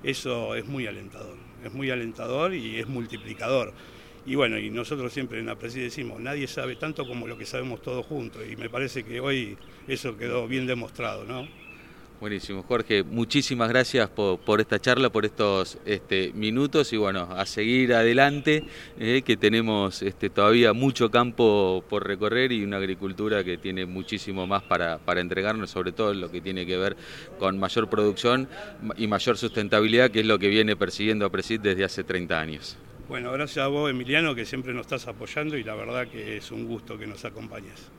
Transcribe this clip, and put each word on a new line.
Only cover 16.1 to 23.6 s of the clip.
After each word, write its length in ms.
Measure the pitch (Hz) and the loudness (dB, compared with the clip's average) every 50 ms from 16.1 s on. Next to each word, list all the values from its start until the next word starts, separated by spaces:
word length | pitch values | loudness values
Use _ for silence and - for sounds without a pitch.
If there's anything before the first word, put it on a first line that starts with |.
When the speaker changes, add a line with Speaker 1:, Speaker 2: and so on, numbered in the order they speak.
| 101 95 95 82 - | 0 0 0 0 -2
Speaker 2:
minutos 600 | 101 107 110 110 123 143 143 139 156 139 - - | -2 -2 -2 0 2 0 2 4 2 2 4 2
y 40 | 110 | 2
bueno, 300 | 104 98 95 95 87 87 | 2 2 2 -2 -4 -4
a 160 | 92 90 98 | -4 -4 -4
seguir 480 | - - - 104 113 123 127 131 120 123 | -4 -2 -2 0 2 4 4 4 6 6
adelante, 680 | 117 113 117 120 127 135 143 143 147 135 156 151 156 151 - - - - - - - | 6 6 6 8 8 6 6 4 2 2 2 2 2 2 -4 -14 -16 -16 -16 -10 -4
eh, 240 | 110 110 120 135 | 0 2 2 2
que 140 | 131 - 113 | 4 4 2
tenemos, 680 | 98 - 107 107 113 113 113 110 104 101 95 90 - | 6 6 6 6 6 2 2 2 2 2 0 -2 -2
este, 280 | 95 98 95 - - 98 | -4 -4 -4 -2 -4 -2
todavía 420 | - - 101 104 110 120 120 113 | 2 6 6 8 8 8 8 8
mucho 400 | 104 117 131 139 123 - 123 110 | 6 6 4 2 4 4 2 4
campo 720 | 104 120 123 123 113 - 120 110 104 104 98 92 92 92 90 - | 4 4 2 2 2 4 6 6 8 6 4 4 2 0 -2 -2
por 180 | - 104 101 95 | -2 -2 0 -2
recorrer 460 | 101 92 104 107 113 120 127 131 123 | -2 0 0 0 2 2 2 2 2
y 100 | 110 101 | 0 -2
una 140 | 101 101 98 | -2 -2 -2
agricultura 680 | 98 95 95 90 98 95 95 92 104 107 110 101 95 | -2 -2 -4 -4 -4 -8 -4 -2 -2 0 2 0 0
que 140 | 90 87 | 0 -4
tiene 280 | 82 | -4